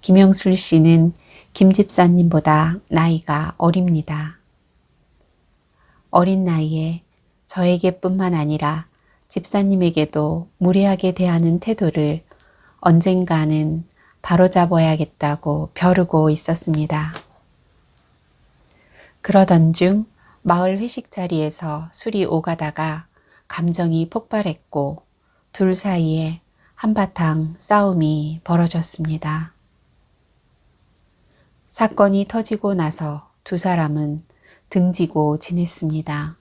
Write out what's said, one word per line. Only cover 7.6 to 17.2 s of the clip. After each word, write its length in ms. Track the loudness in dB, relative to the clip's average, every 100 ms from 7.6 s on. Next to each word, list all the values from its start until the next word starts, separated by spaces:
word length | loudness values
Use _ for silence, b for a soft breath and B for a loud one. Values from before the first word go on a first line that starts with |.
| 0 2 0 -2 -4 -2 0
아니라 520 | -2 -2 -2 -4 -6 -10 _ _ _ _
집사님에게도 1200 | -10 -4 -2 0 2 2 0 -2 -2 -2 -4 -8 _
무례하게 560 | 0 2 2 2 -2
대하는 460 | 0 0 2 2 0
태도를 640 | -2 -2 -2 0 -2 -4 _ b b b b b
언젠가는 1040 | 4 4 4 0 0 0 0 0 -2 -4 -8 b b b
바로잡아야겠다고 1500 | -2 2 4 4 2 4 2 0 -4 _ -4 -4 -4 -4 -6
벼르고 560 | -2 2 2 2 2 2
있었습니다. 840 | 0 -2 -4 -2 -2 -2 -4 -6 -10